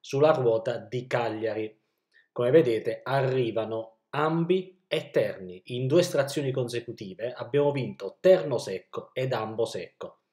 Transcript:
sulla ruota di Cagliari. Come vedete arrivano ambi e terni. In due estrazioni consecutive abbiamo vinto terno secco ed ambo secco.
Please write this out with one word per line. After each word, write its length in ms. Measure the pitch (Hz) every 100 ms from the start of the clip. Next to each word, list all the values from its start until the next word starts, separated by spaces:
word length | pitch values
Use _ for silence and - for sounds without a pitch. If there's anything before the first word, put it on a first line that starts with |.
sulla 300 | - 135 151
ruota 460 | 139 120 113 117 117
di 280 | - 127 123
Cagliari. 720 | 127 113 110 110 107 107 - _ _ _ _ _
Come 180 | - 120
vedete 500 | 156 123 110 - 110
arrivano 960 | - 135 131 131 117 104 107 113 110 _ _
ambi 720 | 139 156 165 170 185 180 _ _
e 220 | 156 -
terni. 500 | 151 107 95 92 90 -
In 200 | 123 131
due 140 | 160
estrazioni 500 | 170 143 139 - 135
consecutive 840 | 131 120 117 117 113 101 92 117
abbiamo 360 | - 120 143 143
vinto 460 | 139 113 98 98 -
terno 380 | 185 185 156 117
secco 540 | - 95 - - -
ed 220 | - 131
ambo 320 | 120 110 110 113
secco. 540 | 98 82 _ - _ _